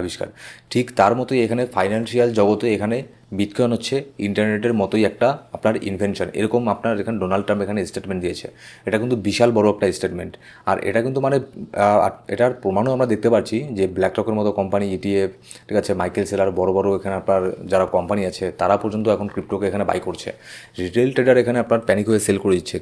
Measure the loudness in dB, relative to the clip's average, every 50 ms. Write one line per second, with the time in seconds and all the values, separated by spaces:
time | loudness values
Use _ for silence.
0 | -4 -4 -6 -8 -10 -10 -12 -14 -20 -20 -20 -20 -10 -4 -2 -2 -2 0 2 4
1 | 4 4 4 2 0 0 0 0 2 2 0 -2 -2 -2 0 0 0 0 0 -2
2 | -2 -2 0 2 2 2 2 2 4 4 4 2 2 0 0 0 0 -2 -2 -4
3 | -6 -8 -16 -20 _ -8 -4 -2 -2 -2 0 0 0 2 0 0 -2 -2 -4 -4
4 | -6 -6 -8 -6 -4 -2 0 0 0 0 0 0 0 0 2 2 0 2 2 2
5 | 2 2 2 2 0 0 0 -2 -6 -14 -8 -2 0 0 0 0 -2 -6 -4 -2
6 | -2 -2 -2 -2 -4 -4 -2 -2 0 0 0 0 0 0 -2 -2 -2 -2 -2 -2
7 | -2 -4 -4 -4 -2 0 0 0 0 0 0 -2 -2 -2 -2 -4 -4 -4 -6 -8
8 | -8 -6 -6 -4 -4 -4 -6 -6 -10 -14 -16 -18 -20 -20 -20 -12 -6 -2 -2 0
9 | 0 0 -2 -2 0 0 2 4 4 4 4 6 4 4 4 2 0 0 0 0
10 | -4 -4 -4 -6 -10 -10 -12 -16 -20 -20 -20 -8 -2 -2 -2 0 0 0 0 0
11 | 0 0 -2 -2 0 0 0 0 -2 -4 -12 -16 -14 -8 -2 2 4 4 6 4
12 | 4 2 -2 -4 -10 -6 -2 0 2 0 0 0 -2 0 0 0 0 0 0 0
13 | 0 0 0 2 2 4 4 2 2 0 -2 -4 -4 -4 -2 -2 -2 -2 0 0
14 | -2 0 0 -2 -2 -2 0 0 0 0 0 -2 -2 0 0 -2 -2 -2 -4 -4
15 | -2 0 0 0 0 0 -4 -8 -20 -20 -20 -18 -10 -4 -2 -2 0 0 0 -2
16 | -2 -2 -2 -2 -2 -2 0 0 0 0 0 0 0 2 2 2 2 2 0 0
17 | -2 -4 -6 -4 0 0 2 2 2 -2 -4 -6 -4 0 2 2 2 2 2 0
18 | 0 0 -2 -2 -2 -2 -4 -4 -6 -6 -4 0 2 2 2 2 0 -2 -4 -2
19 | 0 0 0 0 -2 -6 -6 -8 -8 -6 -4 -2 -2 -2 -2 -2 -2 -2 -2 -2
20 | -4 -6 -8 -8 -10 -12 -12 -14 -16 -20 -20 -20 -20 -14 -8 -6 -6 -2 2 2
21 | 2 2 2 2 4 6 6 6 4 2 2 0 0 2 0 0 2 2 2 2
22 | 2 2 2 2 4 2 0 2 2 2 2 2 0 -2 -8 -6